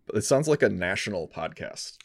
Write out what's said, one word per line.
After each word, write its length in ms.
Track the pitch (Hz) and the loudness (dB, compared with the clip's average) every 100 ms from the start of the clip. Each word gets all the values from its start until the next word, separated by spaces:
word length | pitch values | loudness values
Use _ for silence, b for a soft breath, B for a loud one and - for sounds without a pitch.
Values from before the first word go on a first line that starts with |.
| - | -4
it 80 | 107 - | -2 4
sounds 220 | 139 156 | 4 4
like 120 | 147 | 4
a 80 | 117 | 4
national 580 | 92 90 98 110 92 78 | 2 -2 -2 -4 -6 -6
podcast." 680 | 82 80 - - - - - | -8 -8 -8 -12 -12 -14 -16